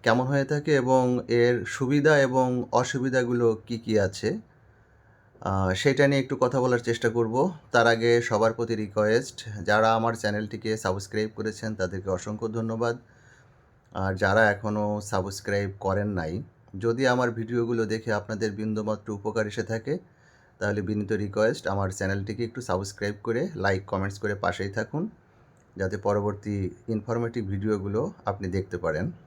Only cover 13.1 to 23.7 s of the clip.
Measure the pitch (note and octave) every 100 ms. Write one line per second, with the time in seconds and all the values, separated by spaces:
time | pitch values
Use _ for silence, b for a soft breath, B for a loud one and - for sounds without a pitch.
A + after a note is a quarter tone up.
13.1 | b b b b b b _ _ - F#2+
14.1 | F#2+ G2 G#2 G#2+ G2+ G#2+ G#2 G#2 G#2 G2+
15.1 | G2+ F#2+ G2 - G2+ G2 G2 F#2+ F#2+ G#2
16.1 | F#2+ D#2+ F2+ D3 _ _ F#2+ A#2 A#2 C3
17.1 | B2 B2 A2+ A2+ A#2+ A#2 A#2+ G#2+ A2 A2+
18.1 | G#2 G2+ G#2+ A2 G#2 A2 G#2+ G#2+ G#2 G#2+
19.1 | G2+ G#2+ A2 G#2 A#2 A2 A2 C3 F3+ -
20.1 | b b b b _ G#2 G#2 G2 G#2 G2+
21.1 | G#2+ G#2 G#2 A2 - - G2 F#2+ F#2+ F#2+
22.1 | G2 G2+ A2 A2+ B2+ - F#2+ G2+ - G2+
23.1 | G2+ A#2 A2+ F3+ D#3 G2